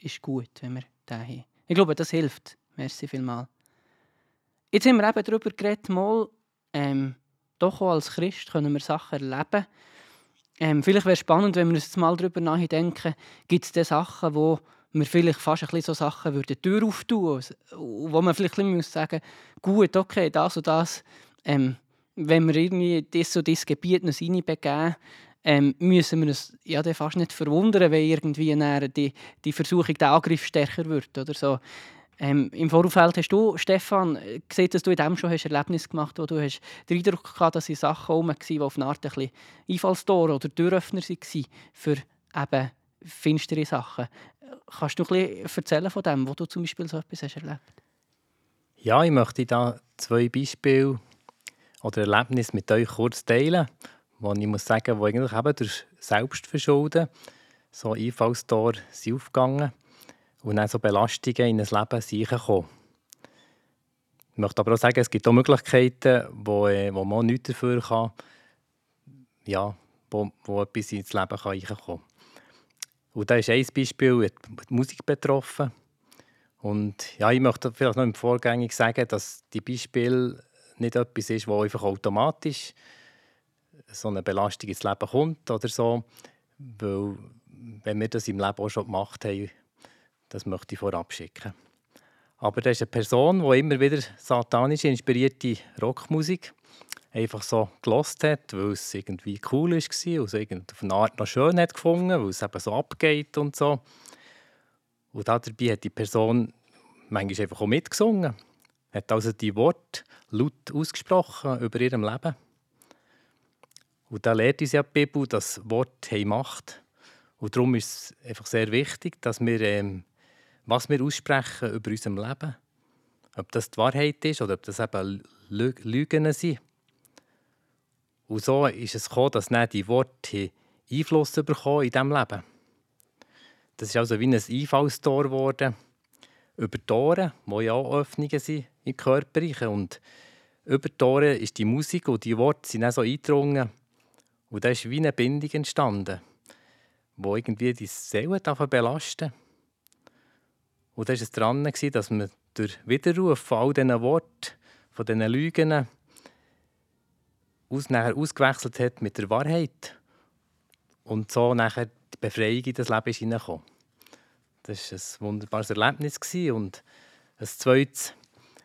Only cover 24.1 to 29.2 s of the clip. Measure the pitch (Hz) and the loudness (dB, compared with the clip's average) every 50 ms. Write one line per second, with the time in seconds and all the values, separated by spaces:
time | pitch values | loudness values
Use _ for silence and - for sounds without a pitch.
24.1 | 139 - 170 170 180 185 170 - 160 - - 147 143 147 160 170 165 - _ - | -2 -2 -2 -2 -2 -2 -2 -2 -4 -4 -2 -2 0 0 0 0 -2 -4 _ -20
25.1 | - - - - _ _ - 165 147 143 143 143 131 - 175 180 185 180 165 - | -20 -20 -20 -20 _ _ 2 4 6 6 6 4 4 2 4 6 6 6 6 4
26.1 | - 165 156 147 139 - - - - - _ - 156 147 151 165 160 - 151 156 | 2 0 0 0 0 -2 -6 -12 -18 -16 _ -4 -2 -2 -2 -2 -2 -2 -4 -4
27.1 | - 180 170 - - - 160 147 147 165 196 226 208 196 180 160 151 156 156 156 | -2 -2 -2 -4 -4 -4 -2 2 2 4 4 6 6 6 6 6 6 4 4 4
28.1 | 160 156 147 156 147 143 160 156 147 147 151 143 143 143 139 135 135 - 143 135 | 2 2 0 -2 -2 0 2 2 2 4 2 2 2 0 0 -2 0 0 -2 -2
29.1 | - - | -2 -8